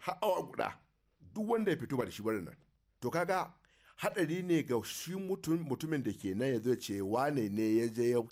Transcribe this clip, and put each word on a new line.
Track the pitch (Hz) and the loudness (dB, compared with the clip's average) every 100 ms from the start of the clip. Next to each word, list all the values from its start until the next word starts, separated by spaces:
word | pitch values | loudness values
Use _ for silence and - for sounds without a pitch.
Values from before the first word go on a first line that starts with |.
har | - - | -6 -2
awa | 214 180 - | 0 0 -2
guda. | - 53 - _ _ _ _ - | -4 -4 -6 _ _ _ _ -10
Duk | 214 214 | -4 0
wanda | 226 202 | 2 2
ya | 156 | 0
fito | 113 131 | 0 -2
ba | |
da | 101 | -2
shi | - | -2
barin | 107 107 | -2 -2
nan. | 82 - _ _ _ _ | -4 -12 _ _ _ _
To | 120 | -2
kaga | 170 180 185 - - _ _ - - | 0 0 0 -2 -10 _ _ -20 -6
haɗari | 202 202 156 180 | -4 0 0 0
ne | 180 165 | 2 2
ga | 131 117 | 2 0
shi | - - 160 | -2 -8 -6
mutum, | 190 190 190 156 170 151 | -6 -4 -2 0 0 0
mutumin | 123 160 151 | -4 -2 -2
da | 117 | -2
ke | 101 98 95 | -2 -2 0
nan | 135 | 2
ya | 120 | 2
zo | 117 | 2
ya | 113 | 0
ce | - 101 | 0 -2
wane | 98 117 147 143 104 | 0 2 2 2 0
ne | 104 110 110 | 2 4 4
ya | 117 | 2
je | 110 120 | 2 2
ya | 120 117 | 2 0